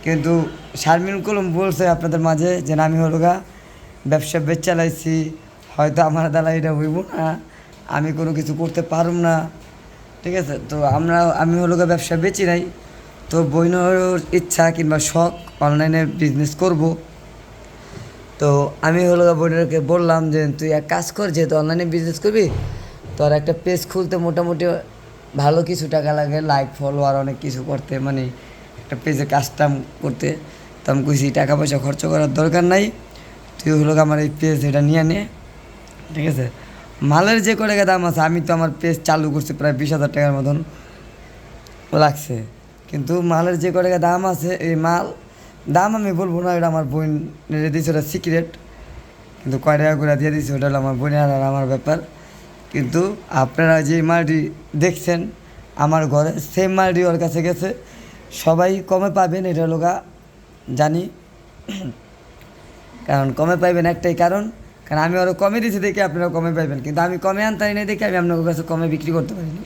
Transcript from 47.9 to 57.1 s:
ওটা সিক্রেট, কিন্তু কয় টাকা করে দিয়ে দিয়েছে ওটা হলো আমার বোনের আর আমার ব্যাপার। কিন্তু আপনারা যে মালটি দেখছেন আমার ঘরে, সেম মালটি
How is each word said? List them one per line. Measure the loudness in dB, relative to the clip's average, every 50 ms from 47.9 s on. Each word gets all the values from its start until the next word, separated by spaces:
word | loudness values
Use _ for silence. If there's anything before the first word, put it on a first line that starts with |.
ওটা | 0 0 -2 -2
সিক্রেট, | -6 -6 -4 0 0 0 -2 -4 -10 -18 -20 -20 -20 -20 -20 -20 -20 -20 -20 -20 -20 -20 -20 -20 -20 -12
কিন্তু | -6 -4 -4 0 2
কয় | 2 2 4
টাকা | 4 2 2 2
করে | 2 0 2 2
দিয়ে | 0 0 0
দিয়েছে | -2 -2 -2 -2
ওটা | -2 -2 0
হলো | 0 0
আমার | -2 -2 -2 -2
বোনের | -2 0 2 2 2 2 2
আর | 0 0 0
আমার | 0 0 0 -2
ব্যাপার। | -2 -2 0 -2 -2 -2 -4 -12 -18 -20 -20 -20 -20 -20 -20 -20 -20 -20 -20 -8
কিন্তু | -4 -4 -4 -2 0 0 0 0 -4 -8 -12 -4 0 0
আপনারা | 0 0 0 2 4 4 4 4 2 2
যে | 0 2 2 2
মালটি | 2 2 2 2 0 0 0 -2 -8 -12 -18 -8 -2 0 0
দেখছেন | 0 0 0 -2 -2 -2 -2 -2 -8 -10 -16 -20 -20 -20 -20 -20 -20 -2 0 2
আমার | 2 4 2 2 2
ঘরে, | 2 2 2 0 -2 -6 -8 -6
সেম | -2 0 0 2 2 2
মালটি | 2 2 2 2 2 2